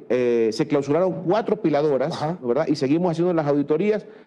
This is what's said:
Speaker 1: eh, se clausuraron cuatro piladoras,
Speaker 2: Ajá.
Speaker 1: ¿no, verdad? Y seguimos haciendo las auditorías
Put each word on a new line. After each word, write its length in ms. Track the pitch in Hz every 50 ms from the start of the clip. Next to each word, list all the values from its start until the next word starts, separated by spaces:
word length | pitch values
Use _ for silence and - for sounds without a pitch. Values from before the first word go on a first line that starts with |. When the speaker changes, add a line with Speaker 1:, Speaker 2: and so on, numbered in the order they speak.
| - -
Speaker 1:
eh, 420 | 117 127 123 120 120 117 113 110
se 140 | 110 - 151
clausuraron 580 | 147 147 143 139 139 143 165 185 185 170 - -
cuatro 320 | 160 196 220 208 - 214
piladoras, 560 | - - 160 147 143 151 156 139 123 131 160
Speaker 2:
Ajá. 260 | - 131 147 156 175 185
Speaker 1:
¿no, 80 | 127 120
verdad? 180 | 120 143 160 -
Y 80 | 156
seguimos 360 | 139 143 131 147 170 180 180
haciendo 200 | 156 165 170 180
las 140 | 175 160 147
auditorías 600 | 143 143 147 139 - 151 160 202 208 214 202 - - - - -